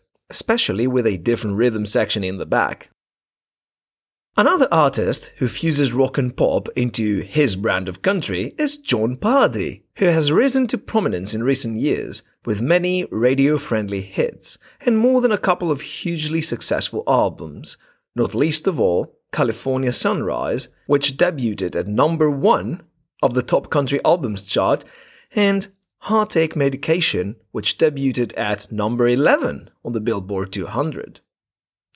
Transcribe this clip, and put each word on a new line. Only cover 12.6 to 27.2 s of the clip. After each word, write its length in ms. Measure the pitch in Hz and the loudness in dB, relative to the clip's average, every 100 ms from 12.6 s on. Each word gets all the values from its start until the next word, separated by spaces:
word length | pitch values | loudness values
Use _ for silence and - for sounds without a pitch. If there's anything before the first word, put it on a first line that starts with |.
many 460 | 127 175 180 180 - | 2 2 2 -2 -2
radio-friendly 920 | 107 123 135 139 151 - 110 101 98 | 2 2 4 2 2 0 -2 -2 -4
hits, 560 | 98 - - - - - - _ | -6 -2 -2 -2 -10 -10 -14 _
and 140 | - 220 | 0 2
more 220 | 240 254 | 4 4
than 120 | 240 | 2
a 60 | 208 | 0
couple 320 | 202 175 170 | 0 0 0
of 100 | 139 | -2
hugely 600 | - - 170 170 151 160 | -4 -8 -6 -4 -2 0
successful 600 | - 120 - 78 - 110 - | 0 0 0 0 -2 -4 0
albums, 720 | 127 101 82 80 76 147 - _ _ _ | 2 2 -2 -12 -12 -10 -12 _ _ _
not 200 | 120 110 | -4 -2
least 320 | 110 160 151 196 | 0 0 2 0
of 120 | 156 | 2
all, 380 | 98 87 - _ _ | 2 2 -2 _ _
California 580 | - 127 110 135 131 131 | -2 -2 -2 -2 -2 0
Sunrise, 800 | 120 214 196 98 60 69 117 - _ - | 0 0 0 -2 -4 -2 -4 -6 _ 0
which 300 | 143 - 139 | 2 2 -2
debuted 580 | 180 151 117 98 92 | -8 -4 -4 -2 -4
at 140 | 85 92 | -4 -4
number 420 | 107 151 165 151 | 0 0 2 0
one 520 | 139 180 220 101 165 - _ _ - | 2 0 0 -2 -8 -12 _ _ -4
of 120 | 131 | -2
the 80 | 123 | 0
top 280 | 123 156 - | 0 -2 0
country 300 | 156 135 139 | -2 0 0
albums 400 | 156 175 127 101 | 2 0 0 -4
chart, 400 | - - 98 143 - - - _ _ | -2 0 0 0 -4 -20 -20 _ _
and 340 | - 202 196 - _ _ _ | 0 2 2 -2 _ _ _
Heartache 540 | - 220 214 170 160 | -2 0 2 0 0
Medication, 840 | 147 139 135 - 175 - 95 | 0 0 0 0 0 2 0